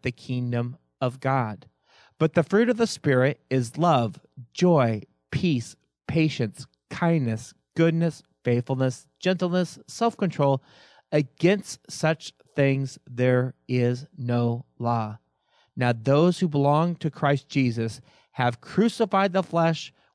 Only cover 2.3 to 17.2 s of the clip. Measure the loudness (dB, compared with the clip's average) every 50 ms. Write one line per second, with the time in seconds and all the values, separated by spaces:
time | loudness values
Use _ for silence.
2.3 | 2 0 0 2 2 2 2 2 2 0 0 -2 -2 -2 0 2 4 4 4 2
3.3 | 0 _ _ -2 -2 -2 -2 -2 -2 0 2 4 4 2 2 -2 -6 -10 _ _
4.3 | -20 -20 -20 _ -2 2 4 4 4 4 4 2 0 -4 -8 _ _ _ _ -6
5.3 | -4 -2 0 0 0 0 -4 -6 -16 _ _ _ _ _ -8 -4 0 0 0 0
6.3 | 0 -2 -4 -4 -6 -12 -20 _ _ _ _ -12 -6 -2 0 0 2 0 0 -2
7.3 | -4 -4 -8 -14 -20 _ _ _ -2 0 2 2 2 0 -2 -2 -4 -8 _ _
8.3 | _ _ -2 0 0 0 0 -2 -2 -2 -2 -2 -2 -6 -16 _ _ -6 -2 -2
9.3 | -2 0 -2 -2 0 -2 -2 -4 -8 -18 -20 -14 -6 -2 -2 -2 -2 -2 -4 -2
10.3 | 0 2 2 2 2 0 _ _ _ -20 -20 -20 _ _ _ -2 0 0 0 -2
11.3 | _ 0 2 2 2 2 -2 -12 -16 -18 _ -16 -8 -2 -2 -2 -2 -2 -6 -18
12.3 | -20 _ _ _ 0 2 2 2 2 0 -4 -6 -8 -14 _ -10 -4 0 2 2
13.3 | 2 2 0 -2 -8 _ _ -4 -2 0 0 0 -2 -4 -8 -16 -12 -8 -4 -2
14.3 | 0 0 0 0 -2 -4 -8 _ _ -6 -4 -2 -2 -2 -4 -6 -10 -16 _ _
15.3 | _ _ _ _ _ _ _ _ -6 -2 -2 -2 -2 0 0 2 4 4 4 4
16.3 | 2 2 -2 0 0 2 2 2 2 2 0 -2 -4 -4 -6 -6 -4 0